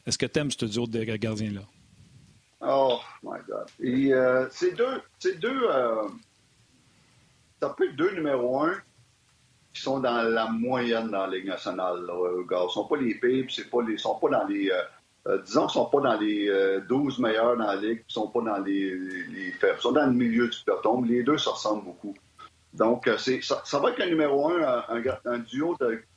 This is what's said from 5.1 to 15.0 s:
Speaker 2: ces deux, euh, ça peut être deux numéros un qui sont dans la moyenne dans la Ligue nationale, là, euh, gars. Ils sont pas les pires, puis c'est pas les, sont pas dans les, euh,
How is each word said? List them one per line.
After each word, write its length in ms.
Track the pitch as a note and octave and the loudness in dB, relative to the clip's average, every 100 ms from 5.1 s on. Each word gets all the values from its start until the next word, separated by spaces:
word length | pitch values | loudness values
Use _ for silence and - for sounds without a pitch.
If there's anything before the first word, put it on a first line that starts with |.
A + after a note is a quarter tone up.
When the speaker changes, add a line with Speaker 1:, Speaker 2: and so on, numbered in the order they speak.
| - | -4
Speaker 2:
ces 160 | F#3 E3 | -4 -2
deux, 320 | A3 C4+ A3+ | -4 0 2
euh, 380 | C3+ A#2+ A2 G#2 - _ _ _ _ _ _ _ _ _ _ _ _ _ - | 2 2 0 -4 -8 _ _ _ _ _ _ _ _ _ _ _ _ _ -6
ça 80 | D3 | -6
peut 200 | - F#3 | -2 -2
être 60 | C#3+ | 2
deux 200 | F#3 F#3 | 0 0
numéros 480 | D3+ C3 A#2+ C3 | 0 0 0 2
un 100 | D#3+ G3 - _ _ _ _ _ _ _ _ | 0 -2 -10 _ _ _ _ _ _ _ _
qui 100 | - | -10
sont 180 | C3+ C3+ | -4 0
dans 240 | B2 A#2 | 2 2
la 240 | A2+ A2+ A2+ | 2 2 0
moyenne 640 | A2+ B2 B2+ A#2+ A2+ A2+ | -2 0 0 0 0 0
dans 160 | G2 F#2+ | -2 -2
la 80 | F#2+ | -4
Ligue 100 | F#2+ | -4
nationale, 580 | F2+ G2+ F#2 F#2 F2 F2+ | -6 -6 -4 -2 -4 -4
là, 60 | |
euh, 300 | F2+ F2+ F2+ E2+ | -2 0 -2 -2
gars. 140 | F#2 F2+ | 0 0
Ils 60 | |
sont 120 | A2 - | -2 -2
pas 100 | D3 | 0
les 160 | A#2+ G#2 | 0 0
pires, 260 | B2 C3 B2+ | 2 2 -2
puis 80 | |
c'est 160 | - - | -6 -2
pas 140 | A#2+ | -2
les, 160 | A2+ G#2 | 0 -2
sont 160 | A2 - | -2 0
pas 140 | D3+ | 2
dans 180 | B2 G2 | 2 0
les, 240 | G2+ F#2+ | 0 0
euh, 100 | F2+ - - | 0 -2 -10